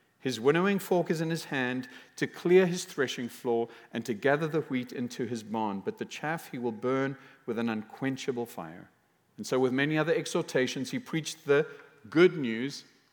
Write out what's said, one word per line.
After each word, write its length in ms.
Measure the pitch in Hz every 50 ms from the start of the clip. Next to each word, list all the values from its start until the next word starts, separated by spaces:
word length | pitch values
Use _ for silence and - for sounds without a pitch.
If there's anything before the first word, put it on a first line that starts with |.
| _ _ _ _
His 180 | - 131 120 110
winnowing 400 | 110 139 160 170 185 202 202 185
fork 320 | - - 190 175 165 -
is 100 | 175 156
in 100 | 165 160
his 160 | 165 156 -
hand 420 | - 151 135 127 123 127 131 127 - - - - - -
to 120 | - 147 131
clear 380 | - - - 175 180 185 190
his 180 | 170 180 180 -
threshing 440 | - - 151 131 120 - - 123 117
floor 400 | - - - 123 117 117 117 113 - - - -
and 120 | - 120 113
to 100 | - 113
gather 320 | 98 - 135 143 151 165
the 140 | 151 160 156
wheat 320 | - - 131 127 123 -
into 320 | - 135 120 120 - - 123
his 180 | 110 123 113
barn, 380 | 107 104 107 113 110 104 98 98 -
but 140 | 110 104 -
the 60 | 113
chaff 460 | - - - - 151 165 165 - -
he 80 | - 123
will 120 | 120 120
burn 460 | 110 104 123 127 131 135 135 135 139 - - - - _ -
with 140 | - 110 117
an 100 | 117 117
unquenchable 800 | 110 107 107 - - - 135 135 135 131 - 143 123 120 120
fire." 420 | - - 98 82 80 85 95 101 - _ _ _ _ _ _ _ _ _
And 100 | - 104
so 120 | - 135 127
with 140 | 131 123
many 260 | 127 131 139 151 156 156
other 160 | 151 165 156
exhortations, 800 | - - - - 175 - - - 131 127 123 - 143 127 -
he 80 | 135 123
preached 440 | - - - 160 151 - - - -
the 220 | 139 143 147 156 - - - - - - _ - 104
good 280 | - 156 180 180 160 165
news, 460 | 135 117 113 113 127 143 143 - - - _ _ _ _